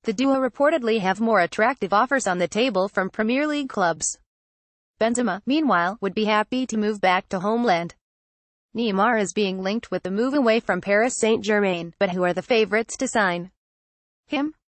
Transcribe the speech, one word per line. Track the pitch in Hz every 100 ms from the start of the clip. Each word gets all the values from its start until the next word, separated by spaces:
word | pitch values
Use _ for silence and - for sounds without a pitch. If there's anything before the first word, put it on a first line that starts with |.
The | -
duo | 202 269
reportedly | 269 262 - 285 330 233 226
have | 185 190
more | 226 208
attractive | 170 - 220 262 185
offers | 202 247 269 208
on | 180
the | 170
table | 208 254 190 190
from | - 185
Premier | - 220 262
League | 302 294 269
clubs. | - 180 160 - - _ _ _ _ _ _ _ _
Benzema, | 226 240 240 175
meanwhile, | - 294 294 180 175 214
would | 196
be | 180
happy | 214 214 214 254 262
to | 220
move | 208 208
back | 185 185 -
to | 190
homeland. | 202 233 240 170 170 - _ _ _ _ _ _ _
Neymar | 220 233 190 220 220
is | 190
being | - 202 190
linked | 190 226 -
with | 185
the | 185
move | 196 254
away | 285 233 220
from | - 190
Paris | 196 202 247 -
Saint-Germain, | 220 226 202 208 202 175 170 -
but | 196
who | 185
are | 180
the | 180
favourites | - 233 208 208 226 -
to | 254
sign | 233 196 175 180 _ _ _ _ _ _ _ _
him? | 262 302 -